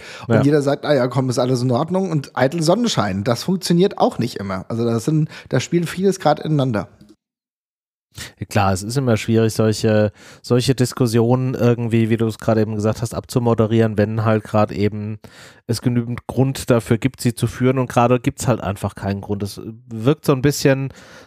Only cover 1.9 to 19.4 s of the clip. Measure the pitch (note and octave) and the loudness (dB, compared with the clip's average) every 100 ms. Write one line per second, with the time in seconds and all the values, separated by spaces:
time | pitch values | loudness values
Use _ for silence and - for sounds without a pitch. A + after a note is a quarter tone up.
1.9 | F#3 F#3+ D#3 - - C3 E3+ D#3 G#3 A#3 | -2 -2 -2 -4 -2 0 2 2 2 2
2.9 | - G2+ F#2+ G#2 A#2 - F#3 - F3 G3 | 0 0 -2 0 -2 -2 -2 0 2 2
3.9 | - A#3 - A#2+ - G2+ F#2 - A#2 A#2 | 2 0 0 -4 -6 -8 -8 -6 -4 0
4.9 | A#2 D#3 D#3 D3+ - - C3+ - F3 E3 | 0 0 0 0 -6 -4 -2 0 -2 -2
5.9 | - G3 F#3+ D3+ - D#3+ D3+ C3 G#2 - | 0 0 2 0 0 0 0 0 -2 -6
6.9 | _ - _ _ _ _ _ _ _ _ | _ -20 _ _ _ _ _ _ _ _
7.9 | _ _ - - - - A2 G2 F#2+ G#2 | _ _ -18 -18 -14 -4 0 2 0 -2
8.9 | B2+ B2+ A2 - A2+ A2+ - A2 G#2+ A2 | -2 0 0 2 2 2 2 0 0 2
9.9 | G#2+ G#2 - - - - B2 B2 B2 B2 | 2 2 -2 -16 -20 -2 0 2 0 -2
10.9 | - B2 A#2 A2+ B2+ B2+ - A#2+ A#2+ A#2 | 0 2 2 2 2 0 0 0 0 0
11.9 | A2+ A2+ A2+ A2+ - - A2 G#2+ A2 G#2+ | 0 2 0 0 -2 0 0 0 0 -2
12.9 | G#2 A#2 D#2 - B2+ A#2+ A2+ G#2+ A2+ A2+ | -2 -6 -6 -6 -2 0 2 2 2 2
13.9 | G#2 G#2 A2 A2 A2 - G#2+ G#2+ - G#2 | 2 0 0 0 0 0 0 0 0 -2
14.9 | G#2 G#2 G#2+ - - - - - A2 B2+ | -2 -8 -10 -16 -20 -20 -14 -8 -4 0
15.9 | A#2+ A#2 A#2+ - - C3+ C3 - A#2+ - | 0 -2 -6 -4 0 0 0 0 0 2
16.9 | A2+ C3 - B2 - A#2 - B2+ C3 B2 | 0 0 -2 -4 -2 -4 0 0 0 0
17.9 | - A#2+ B2 C3+ - - A2+ - G2 G2+ | 2 4 2 0 -4 -2 -2 -4 -6 -8
18.9 | - G2 G2 G#2 G2+ | -6 -6 -6 -6 -6